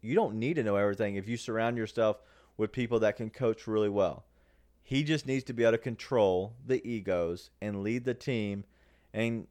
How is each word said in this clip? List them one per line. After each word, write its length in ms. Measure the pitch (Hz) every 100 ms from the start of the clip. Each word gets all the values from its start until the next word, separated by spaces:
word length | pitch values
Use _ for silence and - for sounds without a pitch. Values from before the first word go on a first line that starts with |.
You 140 | 107 165
don't 200 | 190 110
need 200 | 120 165
to 80 |
know 120 | 110 101
everything 400 | 104 98 104 98
if 140 | 98
you 80 | 117
surround 400 | - 110 117 120
yourself 440 | 110 - 110 104 _ - _ -
with 160 | 107
people 260 | - 120 117
that 160 | 110 -
can 140 | 110
coach 360 | - 123 110 -
really 220 | 107 107
well. 380 | 101 92 - - _ _ _ _ _
He 200 | - 135
just 220 | 147 156 135
needs 200 | 131 123
to 80 |
be 100 | 117
able 100 | 117
to 40 | 113
control 800 | - 113 - 123 101 90 98 120 123
the 180 | 127 113
egos 680 | 113 95 90 85 90 - _
and 200 | 104 101
lead 220 | 101 120
the 100 | 123
team 520 | 120 - 120 104 101 98 _ _ _ _
and 340 | 107 117 117 -